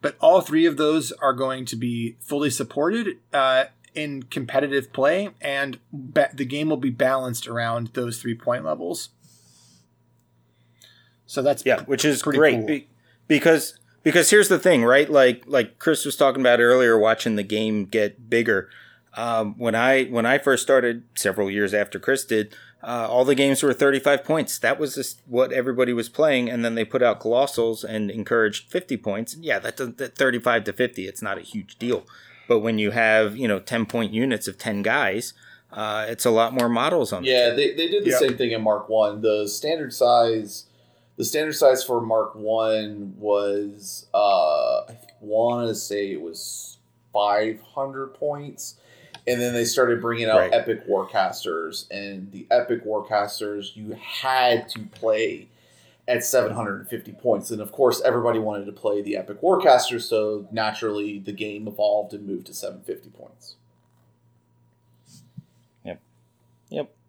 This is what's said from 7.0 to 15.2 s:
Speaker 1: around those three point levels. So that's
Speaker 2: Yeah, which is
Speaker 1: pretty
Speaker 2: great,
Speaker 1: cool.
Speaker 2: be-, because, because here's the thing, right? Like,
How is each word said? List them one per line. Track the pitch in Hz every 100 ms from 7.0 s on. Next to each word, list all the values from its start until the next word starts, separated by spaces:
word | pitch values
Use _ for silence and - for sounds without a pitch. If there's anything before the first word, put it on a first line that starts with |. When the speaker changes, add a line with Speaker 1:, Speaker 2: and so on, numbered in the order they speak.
| 127 135 127 117 -
Speaker 1:
around | 117 117 117 113
those | 135 120 113
three | 120 117
point | - 123 78
levels. | 78 87 87 - _ _ _ _ _ _ _ _ _ _ _ _ _ _ _ _ _ - _ _ _ _
So | -
that's | 131 - -
Speaker 2:
Yeah, | 113
which | - 135 151
is | 131
Speaker 1:
pretty | - 135
Speaker 2:
great, | 151 123
Speaker 1:
cool. | 107
Speaker 2:
be-, | 147 - _ _ _ _
because, | 151 170 160 - - _ _
because | - 151 160
here's | 208 202
the | 180
thing, | 185 156
right? | 117 131 147
Like, | 147